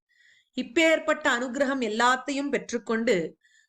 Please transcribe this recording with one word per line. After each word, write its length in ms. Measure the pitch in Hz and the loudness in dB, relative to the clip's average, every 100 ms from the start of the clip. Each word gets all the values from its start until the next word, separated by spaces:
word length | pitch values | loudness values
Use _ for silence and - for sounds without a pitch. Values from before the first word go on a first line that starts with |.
| _ _ _ _ _ - | _ _ _ _ _ -10
இப்பேற்பட்ட 680 | 269 - 320 311 311 302 294 | -4 2 4 4 2 -2 0
அனுகிரகம் 520 | 240 254 240 262 269 | 0 -2 -2 0 0
எல்லாத்தையும் 720 | 226 214 240 254 254 269 285 | -2 2 2 2 -2 -4 -2
பெற்றுக்கொண்டு 840 | 220 175 233 - 226 233 220 160 - _ _ | -4 -4 -8 -4 -2 2 0 0 -8 _ _